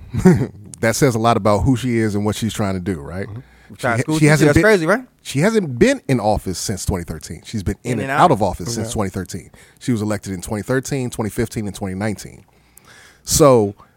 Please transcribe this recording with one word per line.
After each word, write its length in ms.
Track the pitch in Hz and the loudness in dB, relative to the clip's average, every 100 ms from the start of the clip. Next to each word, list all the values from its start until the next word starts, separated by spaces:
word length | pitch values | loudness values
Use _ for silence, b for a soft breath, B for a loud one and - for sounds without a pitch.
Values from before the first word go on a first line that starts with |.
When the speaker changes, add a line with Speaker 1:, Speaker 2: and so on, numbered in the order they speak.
| - | -10
Speaker 1:
<laughs> 640 | - 185 135 127 - - - | 4 6 6 2 -8 -18 -4
that 160 | 113 | -2
says 220 | - 139 110 | 2 2 2
a 20 | |
lot 180 | 117 113 | 2 2
about 260 | 104 101 | 2 2
who 120 | 113 120 | 2 0
she 200 | 127 113 | 0 0
is 180 | 110 | 0
and 100 | 104 | 0
what 120 | 104 - | -2 -2
she's 180 | 110 | -4
trying 200 | - 101 | -2 -4
to 60 | 95 | -4
do, 200 | 90 82 | -4 -6
right? 260 | 71 90 101 | -6 -10 -10
Speaker 2:
Mm-hmm. 140 | 113 - b b | -12 -18 b b
Retired 260 | 113 127 117 | -6 -2 -2
Speaker 1:
She 20 | |
ha-, 40 | |
Speaker 2:
school 120 | 151 | 0
Speaker 1:
she 60 | 156 | 2
Speaker 2:
teacher, 100 | 147 | 4
Speaker 1:
hasn't 160 | 151 147 | 6 6
Speaker 2:
that's 60 | 151 | 6
Speaker 1:
been, 60 | |
Speaker 2:
crazy, 240 | 208 202 160 | 4 4 2
right? 180 | 233 254 _ | -2 -4 _
Speaker 1:
she 200 | - 135 | -6 0
hasn't 380 | 196 220 160 120 | 2 2 0 2
been 220 | 233 277 - | 2 2 0
in 120 | 127 | 0
office 380 | 107 101 95 87 | 0 -2 -4 -8
since 280 | - 92 - | -6 -8 -4
twenty 180 | 95 | -6
thirteen. 380 | 82 78 - 80 | -6 -12 -12 -16
She's 180 | - 110 | -10 -6
been 140 | 95 98 | -6 -6
in 80 | 123 | -4
Speaker 2:
In 60 | 120 | -4
Speaker 1:
and 40 | |
Speaker 2:
and 60 | 135 | -2
Speaker 1:
out 80 | 143 175 | 2 4
Speaker 2:
out. 40 | |
Speaker 1:
of 120 | 107 | 4
office 300 | 98 90 87 | 0 -4 -8
since 120 | 113 107 | -6 -6
Speaker 3:
Okay. 60 | |
Speaker 1:
twenty 160 | 113 95 | -4 -6
thirteen. 400 | 101 87 98 - b b b | -6 -10 -12 -16 b b b
She 140 | - | -4
was 80 | 113 | -2
elected 320 | 107 104 101 | -2 -4 -6
in 80 | 92 | -8
twenty 220 | - 107 | -6 -6
thirteen, 480 | 95 131 - 139 123 | -2 -2 -2 -6 -6
twenty 180 | - 107 | -6 -6
fifteen, 380 | - 113 120 101 | -4 -4 -4 -8
and 100 | - | -8
twenty 180 | 98 | -8
nineteen. 520 | 95 107 95 - - _ b b b b b b b | -4 -6 -6 -12 -20 _ b b b b b b b
So 500 | - - 143 120 101 - b | -2 4 6 6 2 -4 b